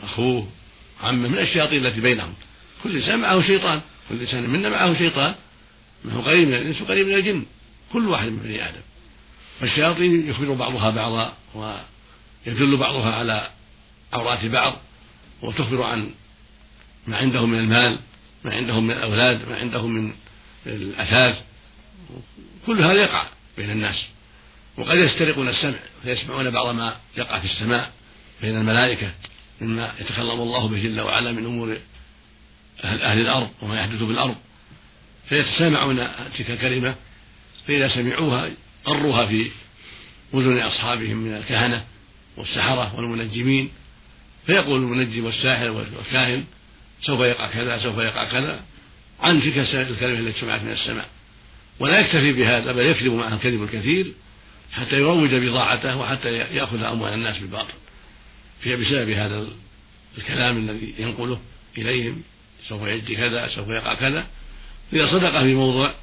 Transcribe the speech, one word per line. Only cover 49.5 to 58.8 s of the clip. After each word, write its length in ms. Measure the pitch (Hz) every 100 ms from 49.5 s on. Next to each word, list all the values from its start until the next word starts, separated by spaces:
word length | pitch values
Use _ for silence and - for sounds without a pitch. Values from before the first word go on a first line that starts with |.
| 139
الكلمة 640 | 131 135 131 107 127 117
التي 200 | 113 104
سمعت 220 | 117 110
من 100 | 110
السماء. 380 | 110 - 113 - - - - - - - -
ولا 200 | 135 202
يكتفي 340 | - 160 143
بهذا، 380 | 127 113 120 123
بل 140 | 123 139
يكذب 260 | 160 123
معه 220 | 117 113
الكذب 300 | 107 127 113
الكثير 500 | 104 113 110 180 185 - - - - - -
حتى 240 | - 120 139
يروج 400 | 147 175 147 127
بضاعته 640 | 123 123 113 120 135 131
وحتى 360 | 131 135 120
يأخذ 500 | 117 117 147 135 117
أموال 300 | 110 113 104
الناس 240 | 110 113 101
بالباطل، 360 | 95 107 - - - - - - - - - -
في 140 | 123
بسبب 340 | 123